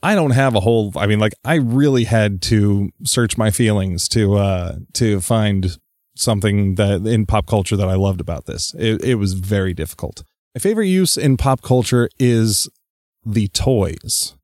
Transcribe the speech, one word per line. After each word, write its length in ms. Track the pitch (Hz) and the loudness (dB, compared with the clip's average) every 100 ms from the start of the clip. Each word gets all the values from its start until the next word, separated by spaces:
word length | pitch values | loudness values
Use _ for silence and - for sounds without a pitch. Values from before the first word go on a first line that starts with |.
I 140 | 170 208 | 0 0
don't 160 | 156 | 2
have 220 | 123 135 | 2 2
a 60 | 113 | 2
whole, 320 | 95 117 104 95 | 2 2 0 -2
I 100 | 101 | 0
mean, 120 | 107 | 2
like, 140 | 107 - 120 | 0 -2 -2
I 100 | 165 | 0
really 480 | 123 123 147 131 | 2 2 2 2
had 380 | 113 113 104 98 | 2 2 2 0
to 460 | - 110 101 101 98 - - | 0 2 2 2 -2 -6 -4
search 320 | - 117 - | 0 0 0
my 140 | 110 | 0
feelings 580 | - 117 104 95 87 - | 2 2 2 -2 -4 -2
to, 260 | 120 101 101 | 0 2 2
uh, 400 | 98 95 87 - - - | 2 0 -4 -10 -12 -2
to 260 | 117 101 | 0 0
find 560 | 92 113 107 101 92 85 _ _ _ | 0 0 2 0 -2 -4 _ _ _
something 640 | - - 107 104 101 98 95 | -8 -2 0 0 2 0 2
that 320 | 101 101 107 | 0 0 0
in 180 | 117 104 | 0 2
pop 220 | 110 95 | 0 0
culture 300 | 110 92 101 | -2 0 -2
that 100 | 95 | 0
I 80 | 95 | 0
loved 240 | 98 92 | 0 -2
about 260 | - 78 - | -6 -10 -10
this. 300 | - - - | -10 -10 -4
It, 240 | 113 110 | -2 -2
it 140 | - 120 | 0 0
was 160 | 101 92 | 0 -2
very 380 | 92 104 95 | -2 -2 -2
difficult. 500 | 87 78 - - - - _ _ | -4 -8 -8 -12 -12 -20 _ _
My 60 | - | -6
favorite 280 | 185 220 202 | -2 0 2
use 280 | 185 180 - | 2 0 0
in 220 | 143 131 | 2 2
pop 240 | 139 131 | 2 0
culture 480 | - 127 117 123 120 _ | 2 0 2 0 0 _
is 500 | 127 117 110 104 - _ _ _ _ _ 113 | 0 2 2 0 -4 _ _ _ _ _ -4
the 220 | 107 101 | -2 -2
toys. 880 | - - 127 90 - - - - - | -2 0 0 0 -4 -8 -6 -6 -12